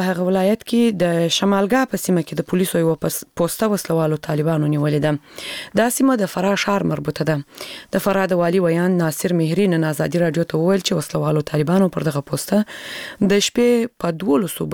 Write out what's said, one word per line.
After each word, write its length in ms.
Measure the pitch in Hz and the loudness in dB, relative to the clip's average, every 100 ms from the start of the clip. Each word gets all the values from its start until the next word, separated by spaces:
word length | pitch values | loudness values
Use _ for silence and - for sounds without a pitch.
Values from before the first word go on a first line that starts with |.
| 185 | 0
هغه 160 | 175 180 | 0 0
ولایت 340 | 190 190 220 - | 2 2 0 0
کې 260 | 233 233 190 | 2 2 2
د 280 | 175 170 165 - | 0 2 0 0
شمالګاه 540 | 196 196 196 254 247 | 2 2 2 2 0
په 100 | 196 | -2
سیمه 180 | - 180 | 0 0
کې 180 | 156 156 | 0 -6
د 80 | - | -2
پولیسو 320 | 180 185 175 | 0 0 2
یوه 140 | 165 160 | 0 0
پس-، 200 | 160 - - - | -2 -6 -8 -4
پوسته 280 | 170 - 220 | -2 0 0
وسلوالو 440 | 202 - 165 156 151 - | 0 -2 0 0 -2 -2
طالبانو 460 | 151 156 160 151 | -2 0 0 0
نیولې 260 | 147 147 147 151 | 0 0 0 0
ده. 60 | 147 - - - - - 202 | -2 -6 -16 -14 -14 -4 0
دا 40 | 233 - | 0 2
سیمه 200 | 269 254 | 2 2
د 100 | 190 | -2
فراه 240 | - 190 196 | -2 0 0
ښار 200 | - 202 170 | 0 0 0
مربوطه 360 | 151 147 147 156 | -2 -4 -4 -2
ده. 80 | 151 - - - - - 196 | -2 -6 -16 -16 -18 -6 -2
د 80 | 202 | 0
فراه 260 | 190 190 | 0 2
د 80 | 180 | 2
والي 180 | 170 190 175 | 2 2 2
ویاند 360 | 165 180 180 | 2 2 2
ناصر 320 | 165 - 185 175 | 0 -2 0 0
مهري 260 | 156 170 202 | 2 2 2
نن 120 | 165 156 | 2 0
ازادي 300 | 151 160 170 | 0 -2 0
راډیو 260 | 170 165 165 | 0 0 0
ته 60 | 160 | 0
وویل 240 | 170 196 | 2 2
چې 120 | - 170 | 0 -4
وسلوالو 460 | 147 156 147 151 147 | -2 -2 0 0 0
طالبانو 340 | 151 151 190 185 - | 0 2 4 2 0
پر 120 | 151 | -2
دغه 120 | 143 - | -4 -4
پوسته 280 | - - 208 214 - - - - - 196 | -6 0 0 0 -6 -14 -12 -14 -2 2
د 80 | 202 - | 2 2
شپې 480 | - 240 240 233 - | 2 2 2 0 -4
په 140 | 170 160 196 | -6 -4 0
دولسو 440 | 285 104 - - | 0 0 -4 -4